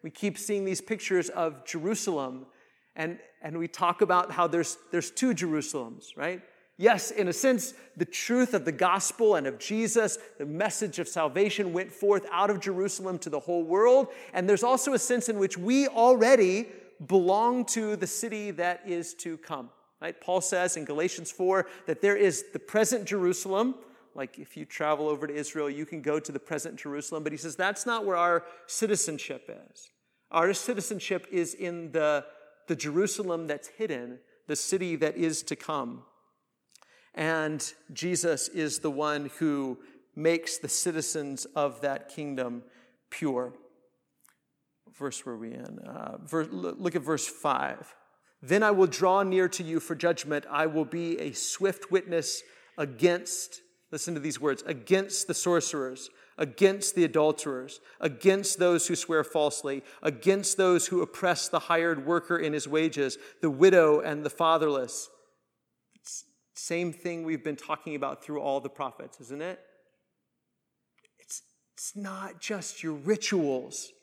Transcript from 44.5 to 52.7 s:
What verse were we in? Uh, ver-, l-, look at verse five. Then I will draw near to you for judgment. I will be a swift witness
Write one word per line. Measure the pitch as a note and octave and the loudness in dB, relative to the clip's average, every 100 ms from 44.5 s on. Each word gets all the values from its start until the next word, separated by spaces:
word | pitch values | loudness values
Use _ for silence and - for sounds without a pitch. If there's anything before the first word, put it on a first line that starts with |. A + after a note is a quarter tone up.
| _ _ _ | _ _ _
What | _ - | _ -10
verse | C#3 A#2+ | -10 -8
were | - A2+ | -12 -12
we | A2+ | -12
in? | B2 B2 A2 | -12 -14 -14
Uh, | - - - - | -14 -12 -10 -12
ver-, | D#3 D#3+ D#3 | -6 -4 -4
l-, | - F3 - | -4 -6 -4
look | F3+ E3+ | -4 -2
at | |
verse | C3+ D#3 - | -2 -4 -4
five. | - D3+ C3 G2 - - - _ _ _ _ C3 | -4 0 0 -2 -6 -14 -20 _ _ _ _ 0
Then | F#3+ | 4
I | G#3+ | 4
will | G3 F#3 | 6 4
draw | - F#3 F#3+ | 6 4 4
near | G3 F#3 F#3 | 4 2 2
to | F3+ | 0
you | E3+ E3 | -4 -4
for | - | -4
judgment. | D#3+ E3+ E3+ C#3+ D3 - | -2 0 0 -2 -6 -2
I | C#3+ D#3+ | 0 0
will | D#3 | 0
be | D3+ E3 E3+ E3 | -2 -4 -4 -4
a | D3+ | -4
swift | A2+ - - G3 F#3 - | -6 -6 -2 -2 -2 0
witness | F#3 F3 E3+ D3 - - - _ | 0 2 -2 -2 -8 -10 -20 _